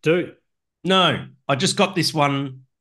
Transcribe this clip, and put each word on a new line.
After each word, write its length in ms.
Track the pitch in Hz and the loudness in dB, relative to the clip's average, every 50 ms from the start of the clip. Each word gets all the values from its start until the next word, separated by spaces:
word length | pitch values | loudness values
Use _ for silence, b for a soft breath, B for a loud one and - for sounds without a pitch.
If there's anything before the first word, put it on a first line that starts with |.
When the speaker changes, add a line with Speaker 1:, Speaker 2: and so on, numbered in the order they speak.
Speaker 1:
do. 340 | - 151 170 180 143 - - _ _ _ _ _ _ _ _ _ - | 0 0 0 0 0 -4 -10 _ _ _ _ _ _ _ _ _ -2
Speaker 2:
No, 420 | 170 190 190 180 160 123 92 - - - _ _ | 2 2 4 4 4 2 -2 -6 -10 -16 _ _
I 80 | - 143 | -2 -2
just 200 | 127 190 - - | 0 0 0 0
got 180 | - 196 180 - | 0 0 0 0
this 200 | 180 151 - - | -2 -2 -2 0
one, 500 | 156 143 143 139 139 143 135 131 131 - _ _ _ | 0 0 0 0 -2 -6 -8 -10 -14 -20 _ _ _